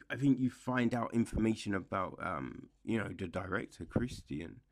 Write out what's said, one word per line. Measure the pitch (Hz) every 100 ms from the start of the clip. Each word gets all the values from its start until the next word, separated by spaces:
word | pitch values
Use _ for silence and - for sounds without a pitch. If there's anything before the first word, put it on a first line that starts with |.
| -
I | 120
think | 139 123
you | 127
find | - - 127 117
out | 120 113
information | 117 113 - 110 110 104
about, | 95 90 98 90 -
um, | 90 82 64 - - _ -
you | 110
know, | 95
the | 90 92
director, | 90 95 95 - -
Christian, | 85 - 123 - - 73 85 - -